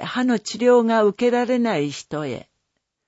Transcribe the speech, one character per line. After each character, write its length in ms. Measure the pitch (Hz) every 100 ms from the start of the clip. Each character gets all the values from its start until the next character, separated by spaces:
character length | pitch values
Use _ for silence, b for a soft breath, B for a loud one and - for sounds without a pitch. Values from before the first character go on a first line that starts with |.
歯 180 | 165 247
の 160 | 254 226
治 200 | - 208
療 280 | 247 247 226
が 160 | 226
受 240 | 208 - 240
け 40 |
ら 140 | 240 240
れ 120 | 254
な 200 | 233 165
い 120 | 147
人 360 | 139 - 151 147
へ。 220 | 117 - _ _ _ _ _